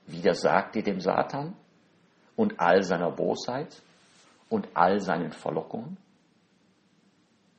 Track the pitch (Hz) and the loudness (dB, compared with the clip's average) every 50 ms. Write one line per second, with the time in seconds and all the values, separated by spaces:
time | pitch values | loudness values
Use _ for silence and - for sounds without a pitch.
0 | _ - 82 85 87 95 85 - - 78 80 95 98 - - 110 98 104 95 90 | _ -16 -8 0 2 2 2 4 4 4 4 2 0 0 -4 -4 -2 -2 -2 -2
1 | 87 92 92 - - - - 139 147 165 208 - - _ _ _ _ _ _ _ | 0 0 0 0 0 -2 -4 -8 -8 -8 -10 -14 -20 _ _ _ _ _ _ _
2 | _ _ _ _ _ _ _ - 107 104 - - 90 87 90 98 98 90 92 85 | _ _ _ _ _ _ _ 0 0 0 0 0 4 6 6 6 4 2 0 0
3 | 87 80 - - 85 92 110 - - - 123 139 165 - - - - _ _ _ | 0 -2 -2 -2 -2 -2 -2 -4 -4 -6 -6 -6 -8 -10 -12 -20 -20 _ _ _
4 | _ _ _ _ _ _ _ _ _ - 113 104 - - - - 87 92 101 104 | _ _ _ _ _ _ _ _ _ -4 -4 -4 -4 -2 2 4 4 4 4 2
5 | 92 90 82 85 82 78 - - - 73 76 82 - - - 113 - 156 190 - | 0 0 -2 -2 -2 -6 -8 -8 -6 -4 -4 -4 -4 -6 -10 -10 -10 -10 -14 -16
6 | _ _ _ _ _ _ _ _ _ _ _ _ _ _ _ _ _ _ _ _ | _ _ _ _ _ _ _ _ _ _ _ _ _ _ _ _ _ _ _ _
7 | _ _ _ _ _ _ _ _ _ _ _ | _ _ _ _ _ _ _ _ _ _ _